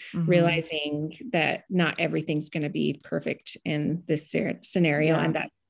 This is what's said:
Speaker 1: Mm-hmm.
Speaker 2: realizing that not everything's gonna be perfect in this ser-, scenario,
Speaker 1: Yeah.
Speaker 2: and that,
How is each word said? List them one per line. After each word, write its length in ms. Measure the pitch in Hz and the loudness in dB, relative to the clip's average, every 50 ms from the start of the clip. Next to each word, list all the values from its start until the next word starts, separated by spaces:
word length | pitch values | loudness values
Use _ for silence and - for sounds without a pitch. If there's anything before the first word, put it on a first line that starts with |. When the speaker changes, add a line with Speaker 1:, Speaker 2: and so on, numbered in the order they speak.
| - - - | -16 -8 -4
Speaker 1:
Mm-hmm. 140 | 175 165 160 | -2 2 4
Speaker 2:
realizing 880 | 175 175 170 170 170 165 160 165 160 151 147 147 147 147 156 156 - - - - | 6 6 6 6 4 2 -2 -4 -6 -6 -4 -4 -4 -4 -4 -6 -8 -10 -10 -2
that 320 | - 165 156 - - - - - | 0 2 2 2 0 -2 -4 -2
not 280 | 190 180 170 151 - - | 2 2 2 2 2 0
everything's 500 | 165 156 160 160 156 - 156 151 147 - | -2 -2 0 -2 -2 0 -2 -2 -2 -4
gonna 200 | - 165 147 147 | -4 -4 -4 -4
be 300 | 156 156 147 147 143 - - | -2 -2 -2 -2 -2 -4 -6
perfect 520 | - 165 165 - 156 - - - - - - - | -6 -6 -4 -4 -4 -6 -6 -6 -8 -8 -8 -6
in 380 | 170 156 151 147 - 160 170 - | -4 -2 -2 0 -2 -2 -4 -2
this 240 | - 156 151 - - | -2 -2 -2 -2 -4
ser-, 280 | - 160 190 165 - - | -2 -2 -2 -2 -4 -6
scenario, 540 | - - - 190 170 156 143 147 156 160 160 | -6 -2 2 2 4 4 4 2 4 2 2
Speaker 1:
Yeah. 80 | - 165 | 2 2
Speaker 2:
and 100 | 165 160 | 0 -2
that, 160 | 156 147 - _ _ _ | -2 -4 -8 _ _ _